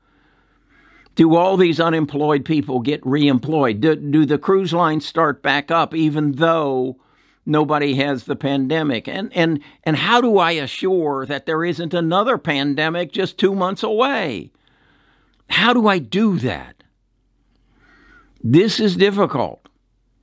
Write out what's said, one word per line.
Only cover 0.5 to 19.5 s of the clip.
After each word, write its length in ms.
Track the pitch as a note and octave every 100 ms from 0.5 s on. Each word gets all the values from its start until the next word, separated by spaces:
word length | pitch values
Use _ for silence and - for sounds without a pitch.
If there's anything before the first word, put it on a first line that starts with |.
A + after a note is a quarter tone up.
| _ _ _ _ _ _
do 220 | - D#3+ E3
all 200 | F#3 F#3+
these 220 | F3+ D#3
unemployed 640 | E3 D#3+ D3+ C#3+ D3+ D#3
people 360 | C3 D#3 C#3+ B2+
get 200 | A#2+ D3
reemployed? 800 | C3 C#3+ C#3+ B2+ C#3 D#3 C3 G#2
Do, 140 | D#3
do 320 | D3+ C#3+ D3+ D3
the 120 | D3
cruise 340 | - F#3+ F#3
lines 340 | E3+ E3 D#3 -
start 340 | E3 D#3 C3+
back 300 | C#3+ C#3 C#3+
up 240 | E3 D3
even 380 | D#3+ D#3 D3+ D3+
though 640 | C3 E3 E3 C#3+ C3 C3 B2+ _ _ _ _ -
nobody 480 | D3+ D3 D3+ C#3+
has 300 | C3+ C#3+ C3
the 100 | -
pandemic? 720 | C#3 C#3 C#3 C3 D#3+ D#3 A#2 -
And, 260 | - G3 -
and, 240 | E3 D3 - _
and 120 | - D3
how 240 | E3 B3
do 180 | B3 G3+
I 120 | E3+
assure 760 | E3 C3+ - F#3 F#3 D#3 C3+ C3
that 200 | C#3+ -
there 180 | D#3+
isn't 300 | F3 E3+ E3+
another 440 | F3 E3 F3+ A3 A3+
pandemic 760 | - C#3+ C#3+ C#3 D#3+ E3+ F3
just 260 | G3+ F#3 -
two 160 | G3
months 300 | G3 F#3 G3
away? 640 | A3+ A3 C4+ B3+ F3 G2+ - _ _ _ _ _ _ _ _ _ -
How 240 | - A3
do 140 | B3 G#3+
I 140 | F#3+
do 400 | A#2 F#3 A3 F3
that? 320 | A#2 D#2+ B1+ - _ _ _ _ _ _ _ _ _ _ _ _ _ - _ _ A2+
This 300 | C#3+ G#3+ -
is 180 | G#3+ F3+
difficult. 720 | G3 G3 F3+ C3+ F#2